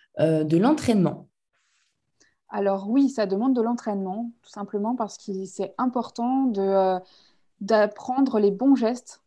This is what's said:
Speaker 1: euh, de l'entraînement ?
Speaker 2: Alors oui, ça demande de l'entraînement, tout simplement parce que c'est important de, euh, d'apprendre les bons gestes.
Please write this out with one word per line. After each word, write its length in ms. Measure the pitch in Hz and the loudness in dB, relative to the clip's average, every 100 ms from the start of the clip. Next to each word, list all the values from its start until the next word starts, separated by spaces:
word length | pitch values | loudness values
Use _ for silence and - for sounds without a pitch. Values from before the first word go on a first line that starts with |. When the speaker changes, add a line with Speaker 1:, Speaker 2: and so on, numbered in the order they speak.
| _ - | _ -2
Speaker 1:
euh, 240 | 156 156 | 0 2
de 140 | 156 165 | 2 2
l'entraînement ? 680 | 226 311 - 214 160 - - _ _ _ _ _ _ _ _ _ _ _ _ | 2 2 2 2 2 -2 -14 _ _ _ _ _ _ _ _ _ _ _ _
Speaker 2:
Alors 380 | 208 196 196 196 | -2 0 0 0
oui, 200 | 254 277 | 2 2
ça 160 | 277 202 | 2 -2
demande 300 | 196 254 247 | 0 0 2
de 60 | |
l'entraînement, 680 | 226 240 - 202 190 202 240 - | 0 -2 -4 -4 -4 -6 -8 -12
tout 60 | _ | _
simplement 460 | - 202 208 208 247 | -14 -8 -4 -4 -4
parce 220 | 214 - | -6 -8
que 280 | - 190 190 | -10 -8 -8
c'est 280 | - 190 - | -8 -8 -2
important 680 | 254 247 233 - 233 262 | -2 -2 -6 -6 -2 0
de, 180 | 262 202 | 0 0
euh, 380 | 196 196 190 185 185 _ _ _ _ _ | 0 2 2 0 -6 _ _ _ _ _
d'apprendre 800 | 196 220 208 - - 254 269 226 | 0 2 2 -2 -6 0 2 4
les 120 | 202 | 2
bons 240 | 190 269 262 | 2 4 4
gestes. 460 | 220 247 - - | 2 -2 -10 -20